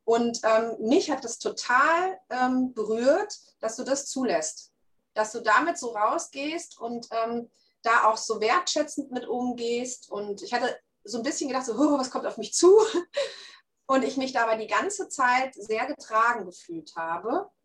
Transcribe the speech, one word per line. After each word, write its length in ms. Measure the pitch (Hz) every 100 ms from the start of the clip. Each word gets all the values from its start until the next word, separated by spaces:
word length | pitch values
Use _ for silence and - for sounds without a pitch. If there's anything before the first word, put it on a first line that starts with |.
Und, 360 | - 233 233 233
ähm, 320 | 220 220 226 220
mich 300 | 220 339 349
hat 140 | 262
das 140 | 233 -
total, 800 | 208 - - 247 302 339 370 370 -
ähm, 420 | 220 254 254 254
berührt, 600 | 220 208 220 254 349 415 - - _
dass 160 | 220 233
du 80 |
das 220 | 233 277 -
zulässt, 680 | 262 233 170 156 - - _ _ _ _
dass 180 | 214 214
du 80 | 233
damit 380 | 220 254 302 -
so 140 | 240
rausgehst 840 | 208 220 320 - 269 294 330 - -
und, 300 | 240 240 -
ähm, 380 | 226 226 240 233 _ _ _
da 220 | 233 -
auch 120 | 220 226
so 240 | - 208
wertschätzend 680 | 220 277 - 311 302 - -
mit 140 | 247 -
umgehst. 840 | 247 247 240 233 240 254 - -
Und 320 | 202 208 196
ich 100 | -
hatte 220 | 240 254 - _ _
so 140 | - 240
ein 40 |
bisschen 240 | 269 - 294
gedacht, 180 | 254 247
so, 100 | 220
„Huh, 220 | 294 285
was 120 | 254
kommt 160 | 240 -
auf 120 | -
mich 160 | 208
zu?“ 200 | - 349 427
<laughs> 300 | 427 349 - 571 539 - - - _ _ -
Und 180 | 269
ich 120 | 220 269
mich 140 | 262
dabei 240 | 254 226 220
die 100 | 214
ganze 420 | 208 359 403 -
Zeit 460 | - 247 254 262
sehr 320 | 208 202 220 269
getragen 580 | 277 - 220 226 214 180
gefühlt 480 | 175 - 165 - -
habe. 540 | 165 185 214 330 403 _